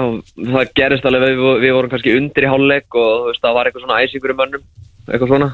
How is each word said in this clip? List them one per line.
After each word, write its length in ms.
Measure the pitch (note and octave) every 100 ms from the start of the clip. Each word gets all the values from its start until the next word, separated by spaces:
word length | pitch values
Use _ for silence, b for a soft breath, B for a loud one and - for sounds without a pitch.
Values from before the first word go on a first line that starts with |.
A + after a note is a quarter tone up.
og 440 | B2+ A2 - - G#2+
það 200 | C3 B2 -
gerist 300 | C3+ C3+ C3+
alveg, 200 | B2+ C3 C3
við, 240 | C3 B2+
við 120 | B2+ C3
vorum 180 | B2+
kannski 200 | B2+ B2 A#2+
undir 280 | C#3+ D3 C3+
í 60 |
hálfleik 440 | C3+ C#3 C#3 - A#2+
og, 120 | A2+
þú 160 | A2+ A#2+
veist, 120 | A#2
það 140 | A#2+ A#2+
var 120 | B2
eitthvað 160 | B2 B2+
svona 160 | A2+
æsingur 320 | B2+ C3+ C3
í 40 | C3
mönnum, 240 | C3+ C#3 - - - - -
eitthvað 220 | A#2 B2+
svona, 160 | C#3 C#3+